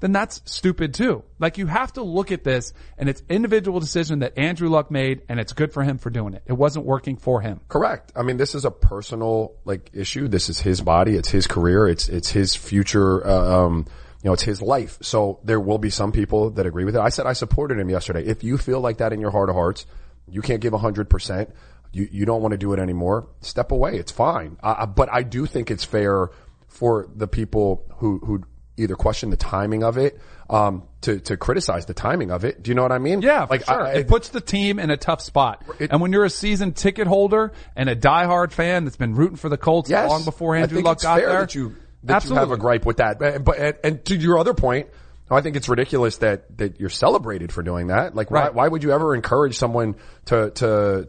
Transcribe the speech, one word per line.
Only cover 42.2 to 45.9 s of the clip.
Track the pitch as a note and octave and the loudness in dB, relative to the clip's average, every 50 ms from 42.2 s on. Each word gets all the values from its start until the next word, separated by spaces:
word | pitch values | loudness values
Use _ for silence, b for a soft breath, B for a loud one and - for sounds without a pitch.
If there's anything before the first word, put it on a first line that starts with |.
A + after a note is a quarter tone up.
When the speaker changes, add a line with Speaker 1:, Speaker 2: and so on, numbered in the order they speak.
| - | 2
Speaker 2:
you | - B3+ | 2 2
have | A#3+ - A#2+ | 2 2 2
a | |
Speaker 1:
absolutely. | B2 A2 | 0 0
Speaker 2:
gripe | G#2 B2 A#2+ A2+ G#2+ | 2 2 2 2 2
with | A#2 A#2 - | 0 2 2
that. | A#2 G#2+ G#2 G#2+ | 2 0 0 0
But, | C#3+ D3 C#3+ C#3 C3 | 0 0 0 2 2
but, | - D3 B2+ | 2 2 2
and, | C#3+ D3+ D3 - | 0 -2 -2 0
and | - D3+ D#3+ - - | -2 -2 -2 -2 -4
to | - G3 | -4 -2
your | E3+ D#3 E3+ F3 E3 | 0 2 4 4 4
other | E3+ E3 E3 | 4 2 2
point, | - C3+ B2+ B2 C#3 D3 - b b b b b b b - | 2 2 2 0 0 -4 -6 b b b b b b b 2
I | B2 D3 | 2 2
think | C#3+ D#3+ C#3+ | 2 2 -4
it's | C#3 - B2 | -4 0 0
ridiculous | B2 A#2+ C3+ - | 2 2 2 0